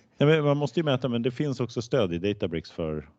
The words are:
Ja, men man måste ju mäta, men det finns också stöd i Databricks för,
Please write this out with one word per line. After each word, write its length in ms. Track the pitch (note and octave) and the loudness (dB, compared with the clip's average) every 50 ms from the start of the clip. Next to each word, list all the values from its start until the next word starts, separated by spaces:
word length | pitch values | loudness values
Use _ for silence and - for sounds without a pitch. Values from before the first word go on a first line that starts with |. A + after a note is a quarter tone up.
| _ _ _ - | _ _ _ 2
Ja, 80 | C#3+ | 4
men 180 | D3 D#3+ D#3 D3 | 4 4 4 4
man 120 | D3 C#3+ | 2 2
måste 240 | D3 D3 C#3 - F3 | 2 0 -2 -2 -2
ju 40 | D#3+ | 0
mäta, 240 | D3 C3 B2+ - B2+ | 2 0 0 0 -2
men 140 | A#2 A#2 | -2 0
det 80 | A#2 B2+ | 0 -2
finns 300 | B2 - D3+ C#3+ B2+ - | -2 -2 -4 -4 -2 -4
också 220 | B2 A#2 - B2 | -4 -4 -4 -6
stöd 300 | A2 - - C3 G#2 F2 | -4 0 0 0 2 0
i 60 | E2+ E2+ | 0 -2
Databricks 520 | F2 G#2 G2+ G2+ G2 E2+ E2+ D#2+ - - | -2 -2 -2 -2 -4 -4 -4 -6 -6 -8
för, 380 | - - E2+ D#2+ D#2 D2+ D2+ - _ | -8 -6 -4 -4 -4 -6 -8 -12 _